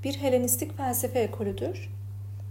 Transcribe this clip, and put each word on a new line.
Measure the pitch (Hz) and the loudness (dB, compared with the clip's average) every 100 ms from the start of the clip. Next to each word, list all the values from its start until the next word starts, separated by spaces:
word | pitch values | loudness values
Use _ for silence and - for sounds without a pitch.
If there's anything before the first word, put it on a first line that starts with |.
bir | 262 294 | -2 0
Helenistik | 285 254 247 - 294 - | 4 4 4 2 0 -2
felsefe | 269 247 247 254 | 0 0 2 2
ekolüdür. | 208 - 202 190 - 196 - - - - - - - | 2 2 -2 0 -2 -4 -4 -6 -6 -6 -6 -4 -4